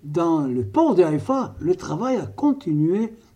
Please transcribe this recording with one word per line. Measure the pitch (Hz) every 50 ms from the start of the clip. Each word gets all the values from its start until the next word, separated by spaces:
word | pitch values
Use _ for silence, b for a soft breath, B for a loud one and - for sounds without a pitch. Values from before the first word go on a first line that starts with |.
| -
dans | 147 147 170 165 165 165 156
le | 143 131 123 127 117
port | 101 - 302 330 311 214
de | 175 180
Haïfa, | 156 151 147 - - 269 269 233 - - -
le | - 170 185
travail | 180 - 147 151 160 233 262 262
a | 208 151
continué | 104 - - - 294 269 277 - 170 151 147 151 165 185 208 226 220 B B B B B